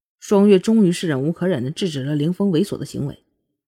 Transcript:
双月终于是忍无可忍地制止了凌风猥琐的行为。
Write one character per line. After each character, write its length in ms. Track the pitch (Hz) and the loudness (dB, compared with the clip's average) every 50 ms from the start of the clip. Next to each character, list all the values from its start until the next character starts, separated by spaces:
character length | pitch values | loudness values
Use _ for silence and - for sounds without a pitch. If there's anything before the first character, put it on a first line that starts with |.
| _ _ _ _ | _ _ _ _
双 260 | - - 214 196 202 | -4 0 2 4 6
月 120 | 208 196 180 | 6 6 4
终 260 | - 220 226 226 202 | 4 2 4 4 4
于 80 | 170 | 4
是 160 | 175 - - 165 | 2 0 -2 -2
忍 140 | 143 131 | -2 -2
无 100 | 135 156 | -2 -2
可 140 | 170 - 180 | -4 -2 -2
忍 180 | 185 180 123 117 | -2 -2 -2 -4
地 60 | 131 | -6
制 180 | 165 - 202 175 | -6 -6 -6 -6
止 160 | 147 135 127 | -4 -6 -6
了 100 | 143 151 | -4 -4
凌 160 | 147 147 170 | -2 -2 -2
风 200 | 180 - 202 202 | -2 -2 -2 0
猥 120 | 170 147 | 0 0
琐 140 | 208 - - | 0 -2 -4
的 80 | - - | -8 -10
行 220 | - - 123 139 | -10 -8 -8 -8
为。 180 | 139 - - _ _ _ _ _ _ _ _ _ | -8 -10 -14 _ _ _ _ _ _ _ _ _